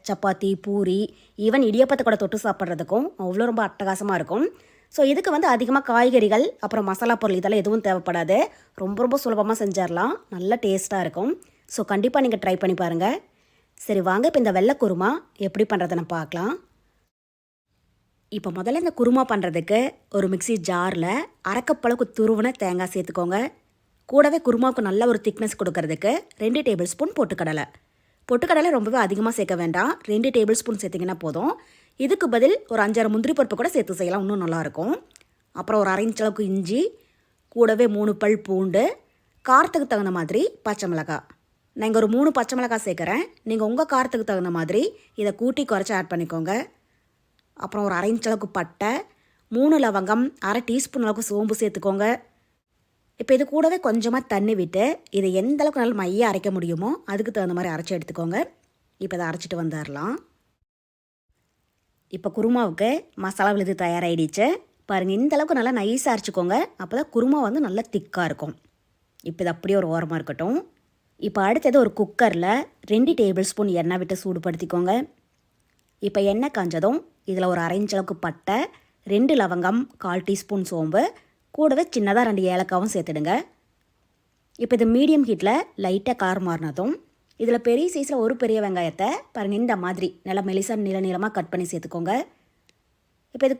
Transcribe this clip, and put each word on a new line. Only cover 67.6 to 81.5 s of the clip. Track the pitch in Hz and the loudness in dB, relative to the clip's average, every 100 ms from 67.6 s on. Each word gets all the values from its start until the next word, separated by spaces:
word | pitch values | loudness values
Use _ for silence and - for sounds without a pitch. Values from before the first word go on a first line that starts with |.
| 262 | -2
நல்லா | 190 233 196 | -2 -4 -6
திக்கா | - - 165 | -4 -4 -2
இருக்கும். | - 151 151 _ _ _ _ _ _ - | -2 -8 -12 _ _ _ _ _ _ -12
இப்ப | 165 | -4
இது | 175 170 | -4 -4
அப்படியே | 190 196 | 0 0
ஒரு | 165 165 | 2 -2
ஓரமா | 160 165 | -2 -4
இருக்கட்டும். | - 143 175 277 - _ _ _ _ _ 214 | -6 -6 -2 -2 -4 _ _ _ _ _ -6
இப்ப | 202 196 | 0 2
அடுத்தது | 240 294 262 | 2 4 4
ஒரு | 226 - | 4 2
குக்கர்ல | 208 - 233 170 180 233 330 _ - | -2 2 2 2 0 0 -2 _ -2
ரெண்டு | 214 269 330 | 2 4 4
டேபிள் | 208 185 190 | 2 2 -2
ஸ்பூன் | - 208 175 | -2 0 0
எண்ணெய் | 170 185 | 0 -2
விட்டு | 175 185 190 | -4 -6 -4
சூடுபடுத்திக்கோங்க. | 180 175 165 170 180 180 214 294 _ _ _ _ _ _ _ _ _ 202 | -6 -4 -6 -4 -2 0 0 -2 _ _ _ _ _ _ _ _ _ -4
இப்ப | 202 196 | 0 2
எண்ணெய் | 208 277 240 | 2 0 -2
காஞ்சதும் | 180 160 190 294 - _ - | -2 0 0 0 -4 _ -6
இதுல | 190 185 | -2 0
ஒரு | 175 | 0
அரை | 165 185 | 0 -2
இன்ச் | 208 | -2
அளவுக்கு | 196 185 170 | -2 -4 -6
பட்டை, | 175 160 - 208 370 - _ _ - | -8 -8 -4 -2 -2 -8 _ _ -2
ரெண்டு | 202 269 294 | 2 4 4
லவங்கம், | 190 175 180 220 269 - | 2 0 0 0 -2 -6
கால் | 190 180 180 | -4 -4 -2
டீஸ்பூன் | 196 - 202 185 | -4 -4 -4 -4
சோம்பு, | 170 156 160 339 - _ _ _ | -4 0 2 0 -2 _ _ _